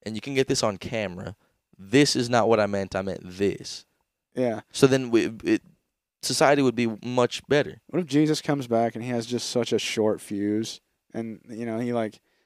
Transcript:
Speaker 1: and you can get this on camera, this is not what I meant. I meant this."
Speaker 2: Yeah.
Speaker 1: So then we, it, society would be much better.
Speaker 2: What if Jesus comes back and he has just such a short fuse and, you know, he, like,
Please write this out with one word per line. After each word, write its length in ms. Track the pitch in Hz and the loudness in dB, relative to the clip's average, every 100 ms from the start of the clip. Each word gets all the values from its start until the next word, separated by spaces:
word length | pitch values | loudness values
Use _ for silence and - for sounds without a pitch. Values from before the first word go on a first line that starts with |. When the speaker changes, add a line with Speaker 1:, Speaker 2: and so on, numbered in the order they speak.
Speaker 1:
and 100 | 104 | -10
you 60 | 110 | -8
can 140 | 139 | -2
get 140 | 135 131 | 0 0
this 140 | 135 | 0
on 140 | 110 95 | 0 -2
camera, 580 | - 113 98 87 101 - _ _ _ - | -6 -6 -6 -8 -12 -14 _ _ _ -20
this 380 | 98 127 147 - | 2 4 4 2
is 140 | 120 | 0
not 180 | 120 110 | 2 4
what 100 | 110 | 4
I 60 | 101 | 2
meant. 300 | 98 95 95 | -2 -4 -4
I 60 | |
meant 180 | 95 - | -6 -8
this." 640 | 90 92 98 - - - - _ _ _ _ | -10 -2 0 0 -8 -16 -18 _ _ _ _
Speaker 2:
Yeah. 260 | 127 123 107 - | -4 -2 -4 -8
Speaker 1:
So 140 | - 139 | 4 6
then 240 | 131 123 | 6 4
we, 220 | 113 87 113 | 2 2 -2
it, 180 | 87 107 - _ _ _ _ _ | 0 0 -2 _ _ _ _ _
society 400 | - 131 147 143 | -4 2 4 6
would 140 | 131 113 | 4 2
be 100 | 117 104 | 0 -2
much 420 | 117 123 120 - - | -4 0 0 -2 -2
better. 320 | 143 80 - _ | 0 0 -8 _
Speaker 2:
What 120 | 160 | -6
if 60 | 156 | 0
Jesus 340 | 147 156 151 | 2 2 0
comes 260 | - 143 117 | -2 -4 0
back 280 | 117 117 | 0 0
and 100 | 110 | -4
he 60 | 123 | -6
has 160 | 120 113 | -6 -4
just 240 | 120 - | -6 -2
such 220 | 123 117 | -2 0
a 60 | 110 | 0
short 400 | - - 107 92 | 0 0 0 0
fuse 600 | - 101 104 107 113 - _ _ _ | -4 -4 -2 -2 -4 -10 _ _ _
and, 280 | 120 113 107 - | -10 -10 -12 -14
you 180 | 110 117 | -10 -8
know, 120 | 113 | -6
he, 120 | 123 | -4
like, 280 | 120 110 - _ _ | -2 -4 -8 _ _